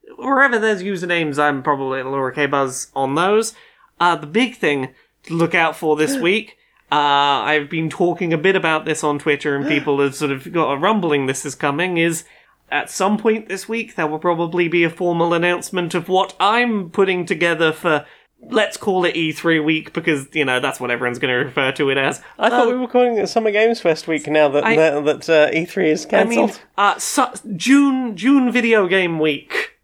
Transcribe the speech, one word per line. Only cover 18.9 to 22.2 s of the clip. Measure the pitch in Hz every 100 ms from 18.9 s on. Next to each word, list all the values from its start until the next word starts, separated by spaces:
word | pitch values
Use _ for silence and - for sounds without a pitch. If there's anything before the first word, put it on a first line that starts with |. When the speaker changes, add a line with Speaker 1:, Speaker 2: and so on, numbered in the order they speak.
| 185 175
Speaker 1:
it | 160
E | 160
three | 151 170 160
week, | 151 160 156
because, | - 165 147 135
you | 156 135
know, | 123
that's | 135 -
what | 123
everyone's | 123 123 120
gonna | 135 123
refer | 139 143 135
to | 135 139
it | 135
as. | 135 139